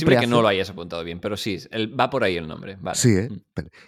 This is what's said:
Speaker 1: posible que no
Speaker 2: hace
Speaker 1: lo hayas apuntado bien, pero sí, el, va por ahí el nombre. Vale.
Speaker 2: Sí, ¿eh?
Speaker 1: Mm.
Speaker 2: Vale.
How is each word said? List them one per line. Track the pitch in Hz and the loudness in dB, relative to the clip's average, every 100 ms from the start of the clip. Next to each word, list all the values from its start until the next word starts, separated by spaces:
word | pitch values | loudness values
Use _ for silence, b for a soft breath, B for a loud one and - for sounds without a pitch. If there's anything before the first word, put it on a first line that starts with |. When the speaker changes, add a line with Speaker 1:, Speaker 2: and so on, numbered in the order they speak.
| 160 | 6
Speaker 1:
posible | 123 | 4
que | 120 | 6
no | 120 | 4
Speaker 2:
hace | |
Speaker 1:
lo | 110 | 4
hayas | 95 95 | 2 -2
apuntado | 92 85 85 | -8 -10 -8
bien, | 85 85 | -8 -6
pero | 101 101 | -6 -4
sí, | 113 87 - | -4 -6 -6
el, | 110 110 135 | -4 -4 0
va | 127 | 0
por | 131 | 2
ahí | 104 87 | 0 0
el | 78 | -4
nombre. | 80 90 95 | -10 -14 -10
Vale. | 95 - | -6 2
Speaker 2:
Sí, | 123 | 4
¿eh? | 95 113 | 4 2
Speaker 1:
Mm. | 104 - - | -8 -12 -14
Speaker 2:
Vale. | - B | -14 B